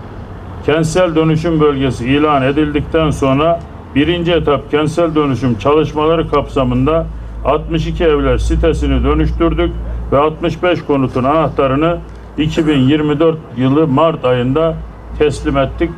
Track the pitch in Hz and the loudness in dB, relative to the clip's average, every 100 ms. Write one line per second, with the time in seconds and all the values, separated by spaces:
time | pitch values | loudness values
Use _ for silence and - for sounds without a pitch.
0 | - - - - - - - 156 160 175 | -16 -14 -14 -14 -14 -8 0 0 2 2
1 | 180 156 160 156 170 160 151 139 135 110 | 2 2 2 2 2 2 2 2 0 -2
2 | 117 143 151 143 131 143 151 147 - 165 | 0 2 4 2 2 0 0 -2 0 0
3 | 156 - 139 135 160 170 - - - 131 | 0 0 0 2 2 0 -4 -16 -6 0
4 | 151 175 170 170 156 143 - 147 151 170 | 0 0 0 0 2 0 0 -2 0 0
5 | 170 151 143 120 131 110 139 151 143 151 | 0 2 0 0 -2 0 2 2 2 0
6 | 151 165 156 147 139 143 127 123 135 165 | 0 0 0 -2 -2 -2 0 0 0 0
7 | 160 - - - 117 156 156 160 165 160 | -2 -8 -12 -6 -2 -2 -2 -4 -4 0
8 | 170 147 135 123 - 165 165 127 143 131 | 2 2 2 0 0 2 2 0 0 0
9 | 127 151 156 - 165 156 175 - - - | 2 2 0 0 0 0 -2 -4 -8 -8
10 | - 131 151 160 170 - 180 160 160 143 | -2 0 0 0 -4 -2 0 0 0 0
11 | 131 127 127 156 143 - 135 135 160 170 | 0 0 0 2 0 0 0 2 0 -2
12 | - - - - 147 170 151 147 131 151 | -6 -16 -12 -4 -4 0 0 2 4 2
13 | 151 147 165 - - 117 131 143 160 135 | 2 2 2 0 -4 -2 2 2 2 4
14 | 165 160 127 127 123 143 165 160 - - | 2 2 0 0 0 0 0 -2 -10 -16
15 | - - 151 - 147 139 131 - 170 | -10 0 0 0 -2 0 0 -2 -4